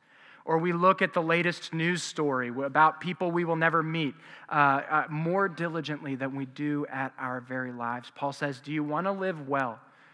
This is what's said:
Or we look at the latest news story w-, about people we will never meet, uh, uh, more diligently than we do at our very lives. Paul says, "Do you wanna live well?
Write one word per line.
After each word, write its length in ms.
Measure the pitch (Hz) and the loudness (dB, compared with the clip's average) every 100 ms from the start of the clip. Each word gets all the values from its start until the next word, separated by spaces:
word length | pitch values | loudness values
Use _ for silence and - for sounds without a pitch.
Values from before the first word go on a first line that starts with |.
| _ - - - | _ -20 -20 -12
Or 140 | - 165 | -2 0
we 140 | 175 | 2
look 280 | 170 185 185 | 4 6 6
at 140 | 190 | 2
the 80 | 180 | 2
latest 500 | 160 170 175 165 - | 2 2 2 -2 -4
news 300 | 165 165 175 | 0 0 0
story 460 | - - 151 131 120 | -2 -2 0 0 -2
w-, 180 | 120 139 | -4 0
about 340 | 147 156 - | 6 6 4
people 300 | 170 180 180 | -4 -2 0
we 140 | 170 | 0
will 120 | 170 165 | 0 2
never 280 | 165 160 | 4 2
meet, 300 | 160 165 143 - - - - | 0 0 -2 -6 -16 -20 -2
uh, 20 | |
uh, 520 | 156 143 139 - 156 139 | 4 4 4 2 0 0
more 400 | 156 165 190 196 | -2 0 2 0
diligently 680 | 160 170 165 151 147 143 131 | -2 -4 -4 -4 -6 -6 -4
than 180 | 135 | -4
we 100 | 139 | -6
do 400 | 135 131 147 147 147 | -8 -6 -4 -2 -4
at 220 | 131 135 - | -6 -8 -6
our 220 | 131 127 | -8 -8
very 320 | 123 127 127 | -6 -6 -6
lives. 380 | 123 117 123 - | -6 -6 -6 -10
Paul 180 | - 143 | -6 -6
says, 280 | 139 147 127 | -2 -4 -4
"Do 120 | 135 | -6
you 100 | 151 | -4
wanna 300 | 147 151 190 | -2 -2 -2
live 360 | 196 190 160 135 | -2 -2 -4 -2
well? 300 | 139 127 110 - _ - | -2 -2 -6 -14 _ -20